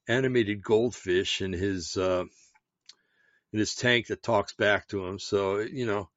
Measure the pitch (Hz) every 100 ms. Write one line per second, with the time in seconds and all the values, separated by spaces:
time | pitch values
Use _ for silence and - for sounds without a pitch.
0 | - 123 131 123 104 104 95 110 120 -
1 | 92 90 98 - 95 87 98 92 82 95
2 | 92 90 90 _ _ _ _ _ - -
3 | _ _ _ _ _ 107 101 - 123 120
4 | 104 98 - 107 - - 104 98 - 101
5 | 92 95 - 101 98 101 113 135 117 104
6 | -